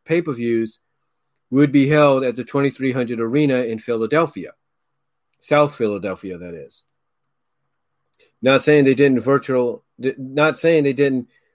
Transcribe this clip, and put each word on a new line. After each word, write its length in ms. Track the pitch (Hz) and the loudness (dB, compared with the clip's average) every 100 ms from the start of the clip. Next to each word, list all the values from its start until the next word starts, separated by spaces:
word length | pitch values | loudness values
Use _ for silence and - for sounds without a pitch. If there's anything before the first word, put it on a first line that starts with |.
pay-per-views, 760 | - 165 165 120 117 113 113 - _ _ _ _ _ _ - | -4 -4 -4 -6 -2 -2 -4 -10 _ _ _ _ _ _ -4
would 200 | 131 147 | 0 2
be 180 | 139 139 | 2 2
held 360 | 151 147 131 | 4 4 2
at 120 | 127 117 | -2 -6
the 80 | |
twenty-three 480 | 120 143 139 - 135 | -6 -2 -2 -2 -4
hundred 280 | 131 120 117 | -4 -4 -6
Arena 380 | 113 143 147 127 | -2 0 0 0
in 200 | 117 113 | -2 -6
Philadelphia, 760 | 113 113 110 151 160 98 82 - _ _ _ _ _ _ _ _ | -6 -4 -2 -2 -2 -6 -16 -18 _ _ _ _ _ _ _ _
South 340 | - 147 147 - | 0 2 2 -2
Philadelphia, 640 | 110 101 95 92 98 87 | -4 -4 -8 -10 -12 -14
that 160 | 87 | -14
is. 280 | 82 - - _ _ _ _ _ _ _ _ _ _ _ _ _ _ _ - | -16 -18 -20 _ _ _ _ _ _ _ _ _ _ _ _ _ _ _ -4
Not 200 | 123 135 | 0 2
saying 220 | - 151 | 4 4
they 100 | 135 | 4
didn't 260 | 127 143 127 | 4 2 2
virtual, 640 | 120 139 - 127 120 104 _ - | 0 -2 0 -2 -2 -6 _ -10
di-, 140 | 131 131 | -8 -8
not 400 | 131 139 156 131 | -4 2 2 2
saying 240 | 165 160 | 2 2
they 100 | 139 | 2
didn't 360 | 131 139 131 123 _ _ | 2 0 0 -6 _ _